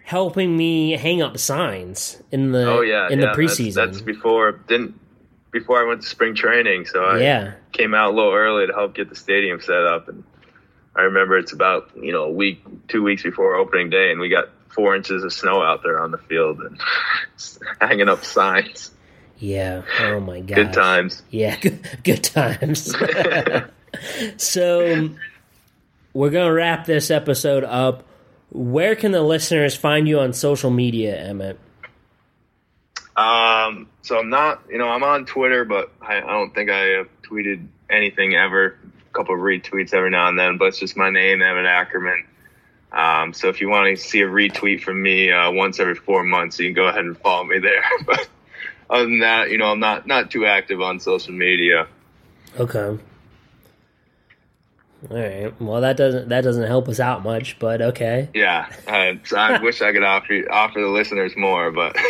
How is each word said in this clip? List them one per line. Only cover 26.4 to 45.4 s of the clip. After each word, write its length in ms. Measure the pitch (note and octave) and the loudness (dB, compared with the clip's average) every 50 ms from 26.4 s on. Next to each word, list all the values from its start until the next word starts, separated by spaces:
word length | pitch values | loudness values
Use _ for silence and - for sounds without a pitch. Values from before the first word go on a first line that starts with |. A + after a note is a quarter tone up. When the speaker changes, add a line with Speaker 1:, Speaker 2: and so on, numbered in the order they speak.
| F3+ E3+ | 4 4
Speaker 1:
wrap 340 | D#3+ E3 E3+ E3+ E3 E3 E3 | 4 4 2 2 0 0 0
this 260 | E3 D#3 D3 D3+ - | 0 0 0 2 2
episode 520 | D#3 D3 D3+ D3+ C3+ C3 - D3 C#3 C3+ C3 | 0 2 2 0 0 0 0 2 2 0 0
up. 400 | A2 A#2+ B2+ C3 C3 B2+ - - _ - _ _ _ _ _ _ _ | 0 0 0 2 0 0 -2 -8 _ -20 _ _ _ _ _ _ _
Where 460 | - C3 B2 A#2+ B2+ D#3 F3 G#3+ A3 | -8 -6 -4 -2 0 2 2 2 2
can 160 | A3 A3 G#3 | 2 2 2
the 100 | F#3+ E3+ | 2 4
listeners 540 | D#3 D#3 D#3+ D#3 D#3+ - E3+ D3+ D3 C#3 - | 4 2 2 2 0 2 2 4 4 2 2
find 320 | - - D3 D3+ D3+ D#3 | 0 0 2 4 4 4
you 120 | D3+ D#3 C#3+ | 4 4 2
on 140 | C3 B2+ B2 | 2 0 0
social 380 | - - C#3+ C#3+ - C3+ B2+ | 0 0 0 0 2 2 2
media, 440 | B2 B2 B2 A#2+ A2+ A2+ A2 G#2 F#2+ D2+ | 2 2 2 0 0 0 -2 -2 -4 -6
Emmett? 400 | D#2+ G2 G2+ G2 G2 G2 F#2 - - _ _ _ - - _ _ _ _ _ _ _ _ _ _ _ _ _ _ _ _ _ _ _ _ - - - - - | -6 -8 -8 -8 -8 -8 -10 -12 -18 _ _ _ -20 -20 _ _ _ _ _ _ _ _ _ _ _ _ _ _ _ _ _ _ _ _ -18 -18 -18 -4 0
Speaker 2:
Um, 720 | G#2 A2 A2+ A#2 A#2 A2+ A2+ A2+ A2 A2 A2 G#2+ A2 A2 - _ _ | 2 2 4 4 4 4 4 4 4 2 0 -4 -8 -14 -18 _ _
so 160 | - - A#2+ | -6 -2 -2
I'm 120 | A2+ A2+ A2 | 0 0 2
not, 340 | B2+ C#3+ D3+ D#3 C#3+ - - - | 2 2 2 2 0 -4 -8 -8
you 100 | - A#2+ | -6 -4
know, 80 | A#2+ A#2 | -2 -2
I'm 140 | A#2 B2 C#3 | -2 0 2
on 220 | C#3+ D3 C#3 C3 | 2 2 0 -2
Twitter, 380 | - - C3+ B2+ B2+ B2+ B2 A#2+ | -4 -2 0 2 2 2 2 0
but 260 | G#2+ G#2 G2 - - - _ | 0 -2 -2 -2 -4 -10 _
I, 160 | - - G#2 | -8 -6 -4
I 40 | G2+ | -4
don't 320 | - E2 G#2 G#2+ G2+ G2+ - | -2 -2 -2 -2 -2 -2 -4
think 160 | G#2 G#2 G2+ | -4 -2 0
I 80 | G2 G2 G2 F#2+ F#2+ | 0 0 2 2 0
have 100 | F#2+ F#2 - _ _ | 0 -2 -6 _ _
tweeted 460 | - - A2 G#2+ G2+ G2+ G2 F2+ D#2+ - - _ _ - | -18 -10 -8 -6 -4 -4 -6 -8 -10 -16 -20 _ _ -2
anything 440 | G#2+ G#2+ G#2 G2 - G2 G2 F#2+ F#2 | 0 0 0 0 0 -2 0 2 2
ever. 460 | F2 F#2+ F#2+ F#2+ F#2+ F#2+ F#2+ - - - - - - _ _ | 2 2 2 2 2 0 0 -2 -6 -18 -20 -20 -20 _ _
A 20 | - | -6
couple 220 | - G2 F#2 F#2 | -6 -4 -4 -4
of 60 | F2+ | -2
retweets 520 | F#2 G2 F#2 F#2 - - G2 G2 F2+ - G2+ | -2 -2 -2 -4 -6 -6 -6 -6 -2 0 0
every 160 | F#2 F#2 F#2+ | 0 2 2
now 180 | F#2 F2+ F2+ | 2 2 2
and 120 | F2+ F2+ F2+ | 2 2 2
then, 180 | F#2 F2+ F2+ | 0 0 2
but 80 | F2+ F#2+ | 2 0
it's 140 | F#2+ - - | 0 0 -2
just 180 | G2 F#2+ - | -6 -6 -2
my 140 | G2 F#2+ F#2+ | -2 0 2
name, 300 | F#2+ F#2+ F#2+ F#2+ F#2+ F#2+ F#2 | 2 2 2 2 2 2 2
Emmett 220 | F#2 F2+ F2+ F#2 | 2 2 0 0
Ackerman. 580 | F2+ F2+ F2+ F2+ - - F2+ F2+ F#2 F2+ F2 - - _ _ - - _ _ _ _ _ _ _ _ | 2 2 0 0 -2 -4 -4 -4 -4 -4 -4 -6 -10 _ _ -20 -20 _ _ _ _ _ _ _ _
Um, 420 | - D#2 D#2+ D#2+ D#2 D#2 D#2+ E2 E2 | -2 0 2 2 2 0 0 -4 -6
so 160 | - - F#2 | -2 -2 -2
if 120 | F2+ - | -2 -2
you 80 | G2 G2+ | -2 0
wanna 260 | G#2 G2+ G2 G2 F#2+ | 2 2 2 2 0
see 260 | F2+ - - - G#2 | -2 -4 -2 0 2
a 60 | G2+ | 2
retweet 540 | F#2+ F#2+ G2+ G2+ F#2+ - - G#2 G2+ F#2+ F2 | 2 2 2 2 2 0 -2 -2 -2 -2 -2
from 200 | - F#2+ F#2 F#2+ F#2+ | -4 -6 -4 -2 0
me, 280 | G2 F#2+ F#2+ F#2+ F2+ | 2 2 2 4 4
uh, 200 | F2+ F2 | 4 4